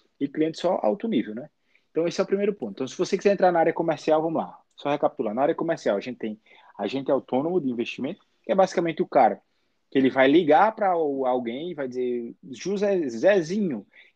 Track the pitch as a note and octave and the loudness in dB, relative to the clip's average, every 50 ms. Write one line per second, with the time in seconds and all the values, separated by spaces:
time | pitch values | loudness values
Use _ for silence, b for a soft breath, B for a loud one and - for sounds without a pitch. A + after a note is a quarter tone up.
0 | _ _ _ _ C#3 C#3+ - D#3 D#3 E3 D#3 - - F3 G3 - - G#3+ G#3 G3+ | _ _ _ _ -6 -6 -2 -2 -2 -2 -2 -4 -2 -2 -2 0 0 0 0 0
1 | - A3+ G#3 B2 - G#2+ G#2+ A#2+ D3 - _ _ _ _ _ _ _ _ _ D#3 | -2 -2 -2 -2 -2 -2 -8 -12 -14 -16 _ _ _ _ _ _ _ _ _ -2
2 | E3+ E3+ D#3 - F#3 - G3 G3 G3+ G#3+ G3+ - B2 G3+ F#3+ - C3 B2 - - | -2 -2 -2 -2 -2 -2 0 0 0 -2 -2 -4 -8 -10 -8 -8 -8 -8 -4 -4
3 | F3 - G#3 F#3+ - G3 G3+ F#3 F#3+ F3+ F3 E3 E3 E3 D#3+ - E3 E3 D#3 C#3+ | -2 -2 -2 0 0 0 2 4 4 4 4 4 2 2 0 0 -2 -2 -2 -2
4 | - E3 D3+ D#3 D#3+ E3+ D#3+ B2 F#2+ F2+ - - _ _ _ - - C#3+ D3 D3 | 0 2 2 2 2 0 -2 -4 -4 -6 -12 -20 _ _ _ -10 -4 -4 -2 0
5 | D#3 C#3 - - A#2 G#2+ G#2 B2 C#3 D#3 D#3 - E3+ E3 E3 - - B2 G#2 G2+ | 0 -2 -2 -2 -4 -4 0 0 0 0 0 -2 -2 -4 -4 -2 0 0 0 0
6 | - B2+ A#2+ - - G#2+ G#2+ - b b b b b b b - G2+ G2+ B2 C#3 | -2 -6 -10 -8 -8 -8 -8 -10 b b b b b b b -6 -6 -4 -4 -4
7 | C3+ D#3 C#3+ B2+ - - B2+ B2+ C#3+ E3 F#3 F#3 C#3+ B2+ A#2+ A#2 A#2+ - - - | -2 0 -2 -2 -2 -2 -2 -2 -2 0 -2 -2 -2 -2 -4 -4 -6 -6 -6 -8
8 | B2 C#3+ G3+ - _ _ _ _ _ - G#3+ F#3+ F#3+ - - F#3+ E3+ E3 D#3+ - | -8 -8 -8 -12 _ _ _ _ _ 0 2 2 2 2 2 -2 -2 -2 -2 -2
9 | E3 - - D3 B2+ - - - _ _ _ _ _ _ _ _ _ _ _ C3+ | -4 0 4 4 4 4 4 -2 _ _ _ _ _ _ _ _ _ _ _ 2
10 | C3 B2+ - C3+ C3 C3+ C#3+ F3 F3+ D3 D3+ E3 G3 A3 A3 G#3+ G#3 F#3+ F3+ E3+ | 2 4 4 4 4 6 6 6 6 6 6 6 6 4 2 0 0 0 2 0
11 | D#3+ C#3+ C#3 C3+ C3 B2 B2+ B2+ B2 A2+ A#2+ C3+ D#3+ F3+ E3+ D3 C#3 B2+ B2 B2+ | 0 -2 -2 -2 -2 0 0 -2 -2 -4 -6 -6 -8 -10 -8 -6 -8 -6 -4 -4
12 | B2+ B2 B2 A#2+ A#2 A#2+ - _ - - B2 G#2+ - F3 G3+ G3 G3+ G3+ G3 F3+ | -2 -2 -2 -4 -6 -8 -14 _ -18 -18 -16 -10 -6 -4 -2 0 0 0 0 0
13 | D#3 B2+ A#2 A2+ C3+ F#3 G#3 F#3+ D#3+ D#3 F#3+ A3 G3+ E3+ B2+ G2+ - b b b | 0 -2 -4 2 4 4 4 4 2 0 -2 -2 -2 -2 -2 -4 -8 b b b
14 | b b b | b b b